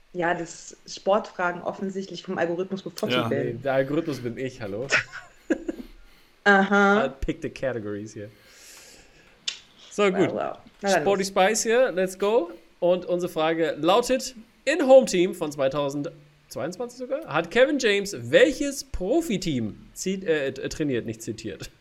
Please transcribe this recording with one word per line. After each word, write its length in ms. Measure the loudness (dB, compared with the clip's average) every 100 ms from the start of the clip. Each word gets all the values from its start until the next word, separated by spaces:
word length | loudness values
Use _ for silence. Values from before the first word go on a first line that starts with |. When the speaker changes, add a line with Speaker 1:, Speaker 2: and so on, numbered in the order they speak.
| _
Speaker 1:
Ja, 220 | -2 -2
das 420 | -2 -6 -14 -20 -20 -18
Sportfragen 760 | -6 0 0 0 -4 -4 -4
offensichtlich 600 | -8 -8 -8 -8 -10 -12
vom 160 | -8 -4
Algorithmus 440 | -2 -4 -6 -8
bevorzugt 320 | -10 -6 -2
Speaker 2:
Ja. 160 | -2 0
Speaker 1:
werden. 240 | -2 -4 -4
Speaker 3:
Nee, 40 |
der 120 | -2 0
Algorithmus 440 | 0 -2 -4 -6
bin 180 | -6 -6
ich, 220 | -8 -8
hallo. 260 | -10 -8 -4 -4 -4 -14 -20 -10 -4
<laughs> 960 | -4 -4 -10 -12 -20 -20 -20 _ _
Speaker 1:
Aha. 640 | 4 4 4 4 4 4 0
Speaker 3:
I'll 40 |
pick 260 | -4 -6 -4
the 80 | -6
categories 600 | -6 -6 -4 -6 -8 -10
hier. 180 | -14 -16 -18 -20 -20 -20 -20 -20 -20 -20 -20 -20 _ -12 -12 -16 -20 -8
So, 220 | 0 2
gut. 200 | 4 0
Speaker 1:
Wow, 20 |
wow. 240 | 0 -4 -8 -16 -6
Na 80 | 0
dann 120 | 2
Speaker 3:
Sporty 180 | 4 0
Speaker 1:
los. 40 | 0
Speaker 3:
Spice 340 | 2 2 2
hier, 300 | 2 2 2
let's 260 | 0 -2 -2
go. 320 | 2 2 0 -8 -18 -2
Und 240 | 2 2 0
unsere 260 | -2 -2
Frage 460 | 0 0 2 0 0
lautet: 560 | 2 4 4 0 -4 -14 -20 _ -2
In 200 | 2 10
Home 200 | 10 10
Team 280 | 2 0
von 160 | 0 -6
zweitausendzweiundzwanzig 1500 | -2 0 0 -2 -4 -8 -12 -20 _ -14 -8 -8 -8 -12 -10
sogar, 280 | -8 -8 -4
hat 160 | -4 0
Kevin 260 | 4 4 4
James 340 | 2 0 -2 -8
welches 640 | 4 6 6 4 -4 -6
Profiteam 920 | -8 -4 0 0 0 -2 -2 -2 -4 -8 -18
zit-, 320 | -8 -6 -4 0
äh, 260 | 0 -2
t-, 160 | -6 -8
trainiert, 380 | -4 -2 -2 -4
nicht 160 | -8
zitiert? 480 | -10 -10 -10 -12 -14 _